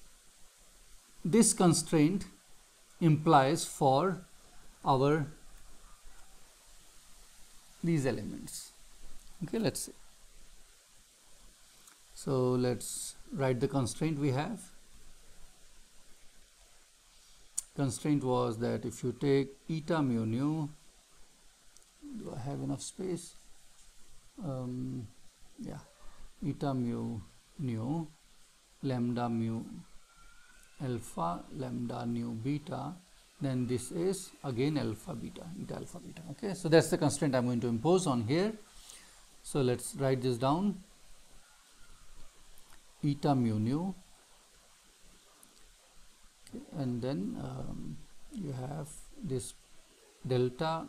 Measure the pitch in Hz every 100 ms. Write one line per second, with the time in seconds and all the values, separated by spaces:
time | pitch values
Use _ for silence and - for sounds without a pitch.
0 | - - - - - - - - - -
1 | - - 175 214 220 - 180 156 - 165
2 | 147 196 - - - - - - - -
3 | 170 151 160 151 131 160 - - 147 131
4 | 185 185 - - - - - - 147 135
5 | 139 156 147 - - - - - - -
6 | - - - - - - - - - -
7 | - - - - - - - - 165 165
8 | 127 110 104 - 139 - - - - -
9 | - - - - 160 226 190 - - -
10 | - - - - - - - - - -
11 | - - - - - - - - - -
12 | - - - 131 127 127 123 113 - -
13 | - - - 220 131 127 135 139 120 -
14 | 156 147 143 127 165 226 - - - -
15 | - - - - - - - - - -
16 | - - - - - - - - - -
17 | - - - - - - - - 139 107
18 | 156 143 127 123 123 110 117 113 120 -
19 | 127 120 143 139 135 - - 160 151 165
20 | 139 117 110 113 143 160 147 - - -
21 | - - - - - - - - - -
22 | 294 247 190 - 120 139 135 139 - -
23 | 190 175 - - - - - - - -
24 | - - - - 180 131 127 127 127 131
25 | 104 - - - - - 226 151 - -
26 | - - - - 156 135 147 131 120 117
27 | 117 113 90 - - - 135 113 120 160
28 | 156 - - - - - _ - 139 127
29 | 120 120 120 113 113 113 - - - -
30 | - - - - - - - - 135 120
31 | - - 170 175 - 151 127 120 120 120
32 | 120 120 117 113 120 147 147 127 135 180
33 | - - - - 139 127 120 123 - 170
34 | 180 190 - - 143 117 139 151 113 110
35 | - 117 - - 170 175 - - - 180
36 | 180 - 165 143 208 180 175 160 160 180
37 | 147 139 156 127 123 123 123 117 147 185
38 | 175 123 110 156 208 220 - - - -
39 | - - - - - 151 127 123 - -
40 | 135 135 127 120 131 160 202 180 - -
41 | - - - - - - - - - -
42 | - - - - - - - - - -
43 | 151 143 151 135 117 107 110 143 185 185
44 | - - - - - - - - - -
45 | - - - - - - - - - -
46 | - - - _ - 226 285 185 131 123
47 | 123 156 202 - 135 131 - - - 151
48 | - - - 262 156 127 131 151 147 -
49 | - - 202 131 - - - - - -
50 | - - 135 127 123 123 160 160